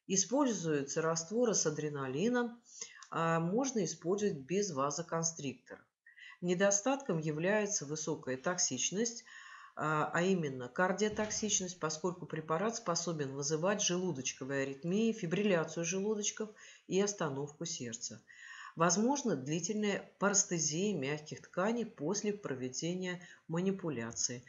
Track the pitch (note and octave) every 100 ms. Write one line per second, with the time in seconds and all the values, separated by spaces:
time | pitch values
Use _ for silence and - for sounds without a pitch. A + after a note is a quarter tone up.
0 | - F#3 - C4 C#4 G3 E3 D3 C#3 D#3+
1 | D#3+ D#3+ - A3 A#3+ F#3 D#3+ D3 D3+ D3
2 | C3 C3+ G#3+ B3 A#3+ A#3 - - - -
3 | - - E3 E3 E3+ G#3+ C4+ A#3 D#3+ -
4 | E3 G3+ G#3 D3+ C3 F#3 G3+ C3+ C#3+ D3+
5 | E3 E3 E3 - C#3 - - - _ _
6 | - - - - F3+ F3+ G3+ G3+ C4 C4+
7 | C4+ D#3+ D#3 D3+ F3 G#3+ G3+ - C#3+ D3+
8 | - D3 - C3 F3 F3+ - B2 - F#3
9 | A#3 - - - - - - - D3+ D#3
10 | - E3 F3+ F#3 D3+ C3 B2 - F#3 F#3
11 | G#3+ G#3 G#3+ - G#3+ - F3+ - D#3 -
12 | F#3 F3 D3+ D#3 D#3 D#3+ G#3+ A3+ - E3+
13 | - D#3+ C3+ C#3 C#3+ D#3 F3+ G#3 - F3+
14 | F#3 C3+ A#2+ - C3 C#3 C3+ C#3 E3 G3
15 | A3+ A3 E3+ F#3 G#3 E3+ D#3 E3+ E3+ F#3+
16 | G3+ G#3 G#3 - G#3+ - - - - F#3
17 | G3+ - D#3+ C3+ C#3+ - E3 - A#2+ A#2
18 | - G#2+ - - - - - - E3+ G3
19 | A#3 C#4+ A#3 D3+ C3 E3+ E3 G#3+ G#3 F#3+
20 | - _ G3 F#3+ - E3+ D3+ D3+ G#3 F#3+
21 | C3 D3+ - B2+ - - G3+ A#3+ A3 -
22 | D3 G#3 G#3 G#3 - B2+ B2+ B2+ D#3+ F3+
23 | F#3 F3+ - - - D#3+ F#3+ F#3+ E3+ B2
24 | A#2 A#2 - B2